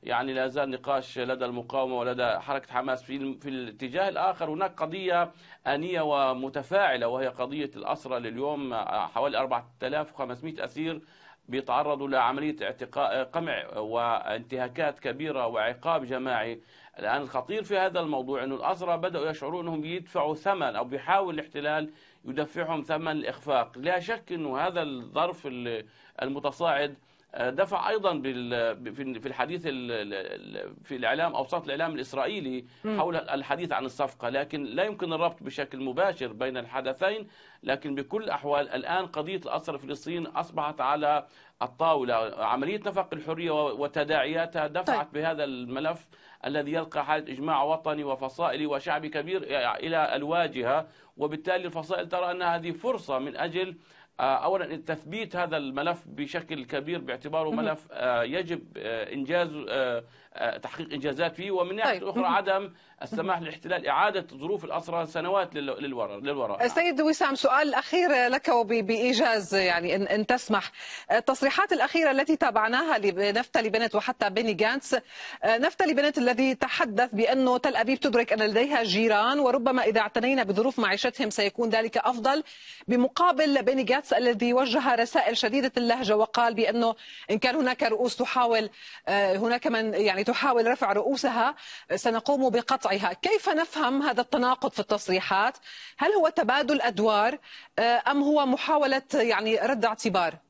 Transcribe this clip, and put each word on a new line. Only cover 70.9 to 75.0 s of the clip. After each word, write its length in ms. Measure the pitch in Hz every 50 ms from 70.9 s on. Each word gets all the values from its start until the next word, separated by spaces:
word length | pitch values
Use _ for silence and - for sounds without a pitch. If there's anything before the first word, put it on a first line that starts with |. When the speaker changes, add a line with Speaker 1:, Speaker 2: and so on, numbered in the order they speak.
| - - - -
Speaker 2:
التصريحات 640 | 190 233 233 - 262 - 269 277 269 - 392 415 359
الأخيرة 380 | 285 226 277 - 330 320 294
التي 240 | 269 269 277 294 320
تابعناها 600 | 302 - 247 202 220 214 226 240 254 302 320 -
لنفتالي 720 | 220 202 202 180 180 202 202 202 226 247 - - - 226 220
بنت 260 | 196 220 233 220 -
وحتى 340 | 208 - - 254 _ 226 202
بيني 240 | 185 214 240 226 208
جانتس، 400 | 160 208 220 247 277 - - -
آه، 640 | 240